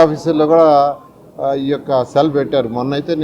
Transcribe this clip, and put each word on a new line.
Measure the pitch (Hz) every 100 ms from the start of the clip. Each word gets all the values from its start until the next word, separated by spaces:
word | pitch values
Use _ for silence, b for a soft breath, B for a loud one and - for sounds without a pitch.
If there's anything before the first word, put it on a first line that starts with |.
ఆఫీసుల్లో | 160 147 160 151 151
కూడా, | 165 160 143 143 139 - _ - -
ఆ, | 139 139
ఈ | 135 143
యొక్క | - 131 123
సెల్ | 143 156 143
పెట్టారు. | 123 139 117 120
మొన్నైతే | 131 143 147 160